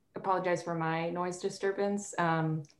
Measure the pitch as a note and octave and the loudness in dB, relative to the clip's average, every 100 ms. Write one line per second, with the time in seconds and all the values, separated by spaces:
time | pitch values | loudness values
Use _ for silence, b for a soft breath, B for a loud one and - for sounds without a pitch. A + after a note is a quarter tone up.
0 | _ - F#3+ F#3 F3+ E3+ F3 E3 D#3+ D#3+ | _ -4 0 2 2 0 0 -2 0 0
1 | E3+ F3 F3+ F3+ G3 G3 G3 G3 G3+ G3+ | -2 -2 -4 -4 -6 -2 -2 0 0 0
2 | - - E3+ D#3+ D#3+ D#3 D3 | -4 0 2 4 2 0 -6